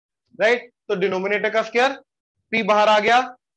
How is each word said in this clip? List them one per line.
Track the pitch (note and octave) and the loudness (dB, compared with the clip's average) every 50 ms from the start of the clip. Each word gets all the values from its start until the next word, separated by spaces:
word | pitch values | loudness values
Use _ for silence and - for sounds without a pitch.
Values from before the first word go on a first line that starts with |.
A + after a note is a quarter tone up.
| _ _ _ _ _ _ _ - | _ _ _ _ _ _ _ -2
right, | G3 A3 B3 A#3+ - - _ _ _ - | 0 0 0 -2 -4 -14 _ _ _ -6
तो | G#3 | -4
denominator | F#3 G3+ F#3+ F#3+ F#3 F#3+ G3 G#3 G3+ G3 G#3+ | -2 -2 -2 -2 -4 -4 -4 -4 -2 -4 -2
का | G3+ A3 | -2 -4
square, | G#3 A3 - A#3 B3 C#4 C#4 - _ _ _ _ _ _ _ _ _ _ A3 | -4 -2 0 0 0 0 -2 -6 _ _ _ _ _ _ _ _ _ _ -6
p | A3 A3 | -4 0
बाहर | F#3+ G#3 G#3 G#3+ G#3+ | 0 2 2 4 4
आ | G#3+ G#3+ | 4 2
गया, | G3+ A3+ A#3 B3+ B3+ B3+ - _ _ _ _ | 4 4 2 2 2 -2 -10 _ _ _ _